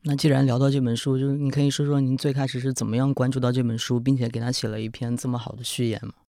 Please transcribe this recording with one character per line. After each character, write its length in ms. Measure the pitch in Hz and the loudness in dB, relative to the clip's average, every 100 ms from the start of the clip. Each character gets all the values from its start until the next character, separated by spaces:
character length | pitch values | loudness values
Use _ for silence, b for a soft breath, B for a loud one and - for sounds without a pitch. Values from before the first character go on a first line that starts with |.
那 120 | 151 | -2
既 120 | 143 156 | 2 4
然 180 | 135 | 4
聊 140 | 135 120 | 4 4
到 100 | 139 | 2
这 120 | 139 | 2
本 140 | 123 | 0
书， 220 | 117 139 131 | 0 0 0
就 120 | 139 | 0
是 80 | 143 | 0
你 120 | 139 | 0
可 120 | 139 | 2
以 80 | 143 | 2
说 160 | - | 2
说 160 | 147 143 | 0 2
您 160 | 131 131 | 2 2
最 160 | 147 | 0
开 120 | 135 | 0
始 140 | 131 127 | -2 -2
是 140 | 131 | -4
怎 120 | 127 | -2
么 120 | 110 113 | -2 0
样 160 | 135 | 0
关 180 | 135 131 | 2 0
注 80 | 131 | 2
到 100 | 123 | 0
这 140 | 127 | 2
本 140 | 120 113 | 0 -2
书， 200 | - 120 | 0 0
并 200 | 123 135 | 2 0
且 100 | 117 | 0
给 140 | 117 | -2
他 100 | 117 | -4
写 160 | 131 117 | -2 -4
了 140 | 107 | -4
一 80 | 110 | -8
篇 260 | - 120 | -6 -4
这 120 | 120 131 | -4 -4
么 100 | 123 | -4
好 160 | 110 | -6
的 100 | 113 | -10
序 240 | 117 - 120 | -8 -2 -2
言 120 | 107 | -2
吗？ 80 | 107 - _ | -8 -14 _